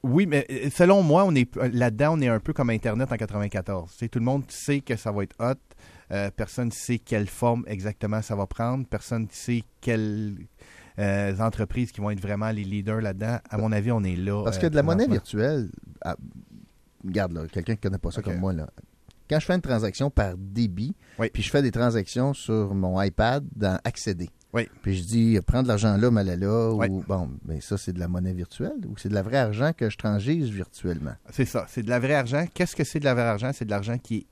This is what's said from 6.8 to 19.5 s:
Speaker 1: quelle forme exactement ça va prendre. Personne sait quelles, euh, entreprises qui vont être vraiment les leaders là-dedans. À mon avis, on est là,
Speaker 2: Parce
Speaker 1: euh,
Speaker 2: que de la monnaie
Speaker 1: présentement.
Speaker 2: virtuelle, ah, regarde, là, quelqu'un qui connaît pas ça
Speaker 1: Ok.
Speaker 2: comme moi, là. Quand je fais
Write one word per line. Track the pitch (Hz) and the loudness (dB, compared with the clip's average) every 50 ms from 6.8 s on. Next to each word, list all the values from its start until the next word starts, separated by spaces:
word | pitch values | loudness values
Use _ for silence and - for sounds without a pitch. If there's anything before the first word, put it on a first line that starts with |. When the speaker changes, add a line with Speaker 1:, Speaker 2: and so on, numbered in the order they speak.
| - - 123 110 | -4 -2 -4 -4
Speaker 1:
quelle | - - 117 107 104 | -2 -2 -2 -2 -2
forme | 98 - - 123 120 117 120 - | -2 -4 0 0 2 2 0 -2
exactement | - 107 95 95 107 101 _ - 104 107 110 | -6 -8 -6 -6 -6 -6 _ -4 -2 -2 -2
ça | 107 - 113 | -2 -4 -4
va | 101 98 | -4 -4
prendre. | - - - 117 120 127 135 127 | -4 -4 -4 -2 -2 -2 -4 -4
Personne | - - - - - 123 113 110 104 | -6 -6 -8 -6 -4 -4 -4 -4 -6
sait | - - - - 120 117 110 - _ _ | -8 -10 -4 -2 -2 -2 -4 -8 _ _
quelles, | - 127 117 110 110 107 104 107 107 104 101 85 80 - _ _ - - - - - - _ - | -2 -2 0 0 0 -2 -2 -4 -4 -6 -6 -8 -14 -18 _ _ -20 -20 -20 -20 -20 -14 _ -2
euh, | 104 101 98 101 101 98 95 92 | 0 2 2 2 0 0 0 0
entreprises | 110 113 107 - 107 98 - 123 123 113 | 0 0 0 -2 -4 -2 -2 -2 -2 -4
qui | - - | -4 -6
vont | 101 104 | -4 -4
être | 104 95 | -4 -4
vraiment | 92 101 104 101 107 110 | -4 -4 -2 -2 -2 -2
les | 110 104 101 | -2 -4 -4
leaders | 95 104 104 95 107 107 110 | -4 -4 -4 -2 -2 -2 -2
là-dedans. | 110 101 95 95 107 113 120 117 _ - | -2 -4 -4 -4 -4 -4 -4 -4 _ -6
À | - | -4
mon | 104 107 110 110 | -2 0 2 0
avis, | 104 101 120 | 2 2 2
on | 120 110 98 | 2 2 0
est | 92 90 | 0 0
là, | 87 92 101 101 104 104 | -2 -2 -2 -2 0 -2
Speaker 2:
Parce | 113 - | -2 0
Speaker 1:
euh, | - | 2
Speaker 2:
que | - | 0
de | 165 151 | 2 4
la | 151 139 | 4 4
monnaie | 160 170 196 240 | 4 4 4 4
Speaker 1:
présentement. | 269 220 110 - - - 104 | 4 2 0 0 -2 -2 0
Speaker 2:
virtuelle, | 110 139 156 143 113 87 - - - - - - - | 2 2 2 0 -2 -4 -8 -14 -18 -20 -18 -10 -8
ah, | - - - 65 - - - - _ - - - _ _ _ _ _ _ _ - | -8 -8 -8 -10 -16 -16 -18 -20 _ -20 -20 -20 _ _ _ _ _ _ _ -10
regarde, | 95 87 104 98 87 82 | -4 0 0 0 0 -2
là, | 82 78 80 | -6 -8 -6
quelqu'un | - 98 87 - 113 | -6 -6 -2 -2 -4
qui | 107 | -2
connaît | - 101 95 | -2 -2 -2
pas | 90 - 87 | -2 -4 -4
ça | - - | -4 -4
Speaker 1:
Ok. | 101 | -4
Speaker 2:
comme | - 85 87 | -4 -2 -2
moi, | 92 95 90 | 0 0 0
là. | 80 76 - _ - - _ _ _ _ - - - - - | -2 -4 -8 _ -20 -20 _ _ _ _ -20 -20 -20 -4 0
Quand | 151 156 | 0 0
je | - | 2
fais | - | 2